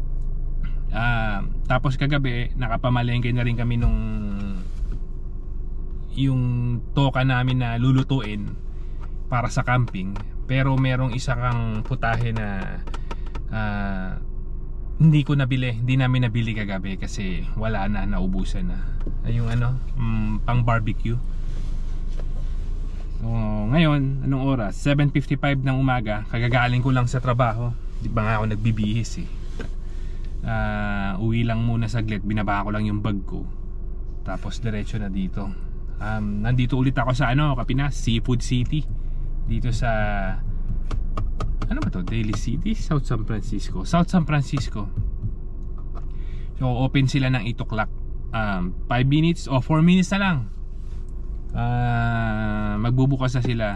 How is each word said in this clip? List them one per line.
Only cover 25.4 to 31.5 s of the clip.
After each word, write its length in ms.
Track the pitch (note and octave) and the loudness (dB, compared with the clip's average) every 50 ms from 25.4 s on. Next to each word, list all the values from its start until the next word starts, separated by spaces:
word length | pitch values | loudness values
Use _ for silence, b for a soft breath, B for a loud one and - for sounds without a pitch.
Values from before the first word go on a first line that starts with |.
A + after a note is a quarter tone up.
| - C#3+ C#3 C3+ C3 | 0 0 0 2 0
ng 160 | C3+ C3 C3 | 0 0 2
umaga, 480 | C3+ C3 B2+ B2 A2 G#2+ G#2 G#2+ - - | 2 2 2 0 0 -2 -2 -4 -4 -4
kagagaling 560 | - A#2+ A#2+ A#2+ A#2+ B2 B2 B2 B2 B2 A#2+ | -2 0 0 2 2 4 4 4 2 2 2
ko 80 | C3+ | 2
lang 160 | C3 B2 A#2+ A#2+ | 2 2 2 2
sa 160 | - B2+ - | 0 0 0
trabaho. 480 | C3 A#2+ A#2+ C3 A#2 A2 A2+ A#2+ B2 A#2+ - - - - - A2+ | 0 2 4 2 2 2 0 -2 -2 -4 -4 -4 -4 -4 -4 -4
Di 80 | A2+ | -2
ba 160 | - A2 G#2+ G#2+ | 0 0 2 2
nga 60 | A2+ | 2
ako 160 | G#2+ A2 G#2+ | 2 0 0
nagbibihis 720 | G#2+ G#2 G#2+ A#2 A2 G#2+ G#2+ G#2+ A2 A#2 A2 - - - - | 0 0 0 0 2 2 2 0 0 0 -2 -2 -4 -6 -6
eh. 60 | - - - - - - - - - - - B B B B B B B B B B B - - | -6 -6 -6 -6 -6 -6 -4 -4 -4 -4 -4 B B B B B B B B B B B -4 -2
Ah, 720 | - A2+ A2 G#2+ G#2+ G#2+ G#2 G#2 G#2 G2+ G2+ G2 G2 G2 F#2 G#2+ | -2 0 0 0 0 0 -2 -2 -2 -2 -2 -2 -2 -2 0 0
uwi 240 | A2+ A2+ A#2 A#2 | 0 2 2 2
lang 160 | A#2 | 2